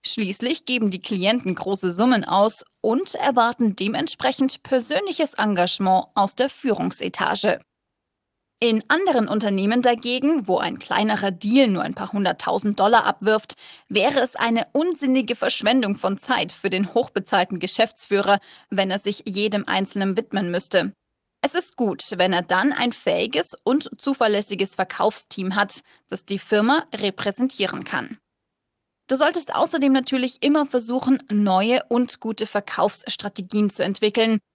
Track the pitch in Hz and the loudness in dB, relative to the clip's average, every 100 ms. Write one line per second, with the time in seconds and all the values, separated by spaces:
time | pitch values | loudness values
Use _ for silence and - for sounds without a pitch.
0 | - - 196 196 247 320 - 247 214 185 | -4 -2 -2 -2 -2 -2 -2 0 0 -2
1 | - 196 185 240 190 180 190 196 185 175 | -4 0 2 2 -2 -4 -2 -2 -2 2
2 | 240 240 - 190 208 - - _ 214 240 | 2 2 2 2 2 2 -4 _ 0 0
3 | 381 - 277 247 233 247 226 196 196 233 | -2 -2 0 2 2 2 0 0 -2 0
4 | 311 - 262 - 262 - - 262 233 302 | -2 0 -2 0 -2 -2 0 0 2 -2
5 | 392 339 302 - 214 185 175 - 190 190 | -2 -2 -2 0 0 2 0 2 2 2
6 | - - 202 - 269 - 269 196 180 - | 2 0 0 0 -2 -2 -2 0 -2 -4
7 | - - 190 202 - - _ _ _ _ | -6 -2 0 2 0 -2 _ _ _ _
8 | _ _ _ _ _ _ 233 220 - 320 | _ _ _ _ _ _ 2 2 2 2
9 | 392 262 214 214 208 196 196 240 247 240 | 4 2 2 0 0 0 2 2 2 0
10 | 240 254 277 320 196 180 170 - - - | -2 0 2 0 0 0 -2 -6 -2 0
11 | 214 208 202 175 208 254 254 185 - - | 0 0 -2 -4 2 4 4 2 -4 -6
12 | 190 202 185 - - - 214 208 202 233 | -6 -2 -2 -2 -2 -2 -2 2 4 4
13 | - - 202 220 - - - - _ 196 | 4 0 2 0 0 -14 -16 -20 _ 0
14 | 226 277 247 - 233 226 - 294 339 320 | 2 2 -2 0 0 0 0 0 0 0
15 | 277 262 220 240 277 - 208 262 214 202 | 2 2 0 -2 -2 0 2 2 0 -2
16 | 190 196 - 254 180 - 196 190 196 240 | -2 -4 -2 -2 -2 -4 -2 -2 0 -2
17 | 254 202 190 196 185 180 180 - 226 - | -2 -4 0 0 0 -2 -4 0 0 0
18 | - 202 196 202 - - _ 196 190 196 | -2 0 4 2 0 -20 _ -2 0 0
19 | 202 202 - 190 214 202 - 190 190 196 | -2 -4 -6 -2 0 -2 -2 -2 -2 -2
20 | 196 190 226 190 180 175 - 185 175 - | -2 -2 -2 -4 -2 -2 0 0 0 -8
21 | _ _ _ _ 285 349 349 - 220 180 | _ _ _ _ -2 0 -4 -2 -2 0
22 | - 185 185 180 175 185 254 - 247 - | -4 2 2 2 0 0 2 0 -2 0
23 | - 175 - - - - - 269 - - | -2 0 0 -2 -2 -4 0 0 -2 -4
24 | - 269 226 208 208 185 196 - 185 - | -4 0 2 2 -2 -2 -2 -2 -4 0
25 | 214 - - - 185 190 202 - _ _ | 0 0 -6 -6 -4 -2 -2 -4 _ _
26 | _ 190 - 196 - 208 226 302 - 214 | _ -10 -6 -6 0 2 4 2 0 -4
27 | 202 190 208 202 262 - 190 - - - | -4 -2 -2 0 -2 -2 -4 -4 -6 -8
28 | - 214 _ _ _ _ _ _ _ _ | -8 -16 _ _ _ _ _ _ _ _
29 | - 262 302 339 294 - 330 320 277 262 | -4 0 2 0 -4 -2 0 2 2 2
30 | 254 262 247 - 285 302 285 247 226 254 | 0 -2 -2 -2 2 2 2 -2 -2 -2
31 | 254 262 - 208 202 185 214 247 - 240 | 0 0 0 0 2 2 2 0 0 -2
32 | 247 - 226 220 220 202 202 - 202 - | 0 -4 -6 -6 -4 -4 -4 0 0 0
33 | - - 202 - 185 208 208 - 170 196 | -6 -6 -6 -8 -4 0 0 0 -2 0
34 | 214 220 226 220 _ | 0 2 2 2 _